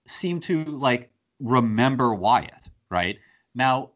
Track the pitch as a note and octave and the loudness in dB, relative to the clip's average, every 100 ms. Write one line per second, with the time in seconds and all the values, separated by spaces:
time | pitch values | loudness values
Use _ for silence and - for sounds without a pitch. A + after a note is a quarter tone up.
0 | - - F#3 F3 - D#3+ D#3 C#3+ C3 B2 | -18 -8 -4 -4 -2 -2 -2 -2 -2 -2
1 | - _ _ - A#2 B2+ A#2 G#2+ C3 B2+ | -6 _ _ -10 0 2 2 2 2 2
2 | A#2+ G#2 G2+ A#2+ D2+ - - _ - F2+ | 0 2 2 2 0 -18 -20 _ -4 -2
3 | F2+ - _ _ _ A#2+ C3 C3 - | -2 -6 _ _ _ -2 0 0 -4